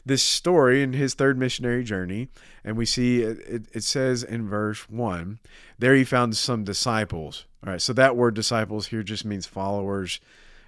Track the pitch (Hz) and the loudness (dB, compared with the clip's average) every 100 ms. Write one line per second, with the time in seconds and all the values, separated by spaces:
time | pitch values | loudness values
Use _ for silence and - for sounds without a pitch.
0 | 127 135 - - 175 175 127 131 139 135 | -2 0 2 0 4 6 6 6 2 0
1 | 135 - 139 127 127 - 127 123 120 95 | -2 2 2 2 0 -2 -2 -2 -2 -4
2 | 92 101 131 - - - - 110 113 - | -4 -6 -8 -14 -20 -16 -8 -4 -2 2
3 | 123 120 110 113 - 113 107 113 - 143 | 4 4 2 -2 -8 -10 -8 -8 -4 0
4 | 131 123 127 117 107 104 107 104 - 110 | 0 0 -4 -6 -4 -2 -2 -4 -10 -6
5 | 117 87 87 107 - - - - 123 135 | -4 -4 -8 -12 -18 -20 -20 0 4 6
6 | 127 127 120 110 - 117 101 95 127 110 | 6 2 2 0 -2 -2 -4 -2 0 0
7 | 104 85 76 - - _ 101 90 - 120 | -2 -4 -10 -12 -18 _ -8 -4 -2 4
8 | 127 120 120 110 107 117 107 107 98 113 | 4 6 2 2 -2 -2 -2 -4 -6 -8
9 | 101 107 107 98 - 98 98 101 98 98 | -6 -8 -6 -6 -8 -6 -4 -2 -2 -4
10 | 90 - _ - - - | -4 -8 _ -20 -20 -20